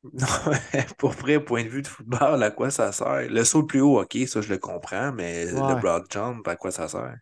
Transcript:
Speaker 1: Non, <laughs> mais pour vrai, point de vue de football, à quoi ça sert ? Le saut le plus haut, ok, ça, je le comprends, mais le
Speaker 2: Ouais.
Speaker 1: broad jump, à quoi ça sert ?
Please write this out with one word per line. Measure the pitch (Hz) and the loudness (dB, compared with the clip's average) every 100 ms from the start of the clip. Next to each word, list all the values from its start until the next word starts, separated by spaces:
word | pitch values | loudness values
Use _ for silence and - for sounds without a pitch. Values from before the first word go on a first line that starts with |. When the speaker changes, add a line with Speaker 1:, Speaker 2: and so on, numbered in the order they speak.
Speaker 1:
Non, | 127 | -12
<laughs> | 127 131 - - 135 - | -4 -2 0 0 0 0
mais | 139 123 - | -2 -2 0
pour | 139 | 0
vrai, | - 131 151 | 0 2 2
point | 147 120 | 2 -2
de | 113 | -2
vue | 131 | -6
de | 139 | -10
football, | - 117 120 143 143 | -14 -6 2 4 4
à | 107 | 2
quoi | - 131 | 0 -2
ça | - 104 | 0 0
sert ? | - - 135 123 | 0 -2 -2 0
Le | 113 | 2
saut | 113 160 | 4 4
le | 147 | 4
plus | 135 | 4
haut, | 143 123 | 6 6
ok, | - 117 127 | 2 -2 -2
ça, | 110 | -2
je | 104 | -2
le | 92 | -4
comprends, | - 90 - 95 139 | -4 -10 -6 -4 -4
mais | 120 85 85 85 131 | -4 -6 -4 -4 0
le | 135 131 | 0 2
Speaker 2:
Ouais. | |
Speaker 1:
broad | 98 82 - | 2 0 -2
jump, | 101 117 117 98 | -6 -6 -6 -6
à | 87 | -6
quoi | 95 | -6
ça | - 80 | -6 -6
sert ? | - 117 123 | -6 -10 -12